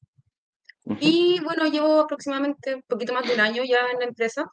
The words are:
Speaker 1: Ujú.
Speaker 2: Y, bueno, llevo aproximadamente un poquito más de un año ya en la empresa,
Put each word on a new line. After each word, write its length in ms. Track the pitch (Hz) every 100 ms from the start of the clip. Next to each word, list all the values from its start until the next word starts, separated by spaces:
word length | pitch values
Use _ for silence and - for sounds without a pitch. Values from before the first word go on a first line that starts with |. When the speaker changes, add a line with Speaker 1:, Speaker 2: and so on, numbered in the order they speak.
| _ _ _ _ _ _ _ _ -
Speaker 1:
Ujú. 100 | 107
Speaker 2:
Y, 400 | 302 339 349 359
bueno, 220 | 311 320 311
llevo 340 | 302 302 311
aproximadamente 760 | 302 285 285 269 285 285 277 269
un 60 | -
poquito 240 | 220 233
más 140 | 247 247
de 60 |
un 60 | 233
año 220 | 220 233
ya 180 | 254 247 247
en 60 | 247
la 80 | 240
empresa, 400 | 233 226 - 214